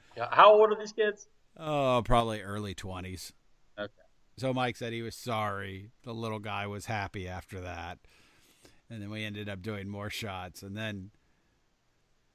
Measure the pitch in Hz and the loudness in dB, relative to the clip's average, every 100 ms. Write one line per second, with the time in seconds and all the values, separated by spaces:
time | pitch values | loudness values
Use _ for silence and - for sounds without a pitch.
0 | - 117 117 131 202 214 214 208 214 - | -14 -8 2 10 12 12 8 4 -4 0
1 | 214 208 - _ _ - 160 147 131 123 | 0 -2 -10 _ _ -10 -2 2 4 2
2 | 107 120 113 107 95 104 104 92 98 92 | 4 4 4 -2 -6 -6 -6 -8 -10 -10
3 | 92 92 - - _ - _ - 104 - | -10 -10 -14 -20 _ -20 _ -10 -10 -12
4 | - _ _ - 131 127 127 - 117 117 | -20 _ _ -8 -4 0 -2 -2 -6 -6
5 | 113 - 120 110 104 98 98 95 104 - | -8 -8 -4 -2 -2 -4 -8 -12 -14 -18
6 | 127 113 113 107 107 101 101 101 - 107 | -12 -8 -6 -6 -6 -6 -6 -8 -6 -4
7 | 98 104 90 90 - 95 90 85 85 90 | -4 -8 -10 -10 -12 -12 -10 -10 -12 -14
8 | - - - _ _ _ - - - 113 | -20 -20 -20 _ _ _ -20 -20 -18 -14
9 | 104 107 107 104 104 98 107 104 98 101 | -10 -8 -8 -8 -8 -8 -8 -8 -8 -8
10 | 104 - 110 92 90 - 98 104 110 101 | -8 -8 -8 -8 -10 -12 -12 -8 -6 -8
11 | 98 - _ _ _ _ _ _ _ _ | -12 -18 _ _ _ _ _ _ _ _
12 | _ _ _ | _ _ _